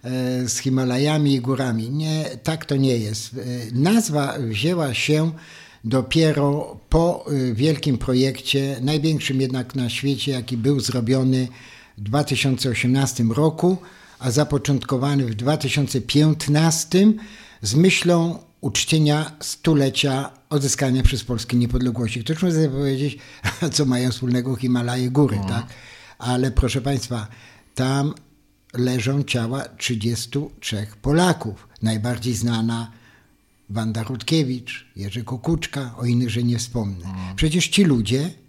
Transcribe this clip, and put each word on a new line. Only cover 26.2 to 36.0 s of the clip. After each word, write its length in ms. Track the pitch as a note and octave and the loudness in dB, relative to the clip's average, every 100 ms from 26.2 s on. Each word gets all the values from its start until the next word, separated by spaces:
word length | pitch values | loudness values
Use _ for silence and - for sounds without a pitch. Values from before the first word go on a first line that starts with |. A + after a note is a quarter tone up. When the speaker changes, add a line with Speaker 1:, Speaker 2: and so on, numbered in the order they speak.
| A#2+ B2 C3 | -2 0 2
Speaker 1:
proszę 300 | A#2+ B2 C3 | 2 0 -2
państwa, 460 | B2+ C3+ - A#2+ G#2+ - - - _ | -2 -4 -4 -8 -8 -16 -20 -20 _
tam 380 | - B2+ C3+ D3 - _ _ _ _ _ | -4 0 0 0 -4 _ _ _ _ _
leżą 500 | B2 B2 B2 A2+ C#3 | -2 0 0 0 -2
ciała 420 | C#3+ B2+ A2+ C3+ - - | 0 -2 -2 -4 -8 -8
trzydziestu 760 | - A#2 A2+ A#2 - C#3+ D3+ - | -4 -2 -2 -4 -4 -6 -6 -10
trzech 360 | - G#2 G#2+ | -8 -6 -8
Polaków. 720 | - - D#3 F3+ D#3+ A2 F#2+ - - | -6 0 4 4 2 -4 -10 -18 -4
Najbardziej 520 | A2 A2 A#2+ B2 B2+ | -2 0 -2 -4 -4
znana 580 | A2 A#2+ A2+ A2+ A#2 A2+ - - _ _ _ _ _ - | -2 -2 0 -2 -4 -8 -16 -20 _ _ _ _ _ -8
Wanda 340 | G#2+ A2+ A2 | -6 -4 -4
Rutkiewicz, 840 | A2 B2 - D#3+ C3 B2+ A#2 - - | -6 -8 -2 0 0 -4 -8 -16 -16
Jerzy 280 | F#2+ G2+ B2 | -12 -8 -8
Kukuczka, 720 | A2 B2+ D#3+ D#3+ - C#3+ B2+ | -8 -6 -2 -2 -2 -8 -8
o 80 | A#2 | -4